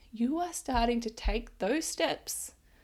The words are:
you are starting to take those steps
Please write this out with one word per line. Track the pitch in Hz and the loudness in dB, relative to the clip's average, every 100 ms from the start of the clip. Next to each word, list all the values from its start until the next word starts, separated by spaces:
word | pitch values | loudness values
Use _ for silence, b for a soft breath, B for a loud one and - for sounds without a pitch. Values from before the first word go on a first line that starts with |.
| b | b
you | 220 240 320 | -2 0 2
are | 349 | -2
starting | - - 240 233 240 | -4 0 2 4 2
to | 226 | 0
take | - - 208 - - | 0 0 0 -4 -4
those | 196 311 311 | 0 2 0
steps | - 302 - - - - - b b | 0 0 0 -6 -8 -8 -14 b b